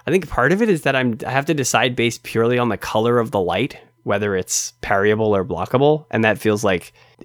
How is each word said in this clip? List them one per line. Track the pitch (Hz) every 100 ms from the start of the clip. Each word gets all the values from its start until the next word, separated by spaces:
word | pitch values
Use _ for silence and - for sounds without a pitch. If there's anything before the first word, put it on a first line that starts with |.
| -
I |
think | 185 170
part | - 127
of | 190
it | 226
is | 165
that | 143 135
I'm, | 127 110 -
I |
have | 131 147
to | 151
decide | 123 120 127 120
based | 117 -
purely | - 113 117 123
on | 120
the | 98
color | - 110 117 120
of | 113
the | 101
light, | 87 90 135 - - _
whether | 123 101 104 95
it's | 90 - - -
parryable | - 101 104 107 107 101
or |
blockable. | 90 85 92 127 147 151 -
And | 113
that | 110 104
feels | 107 104
like | 107 90 - _ _ -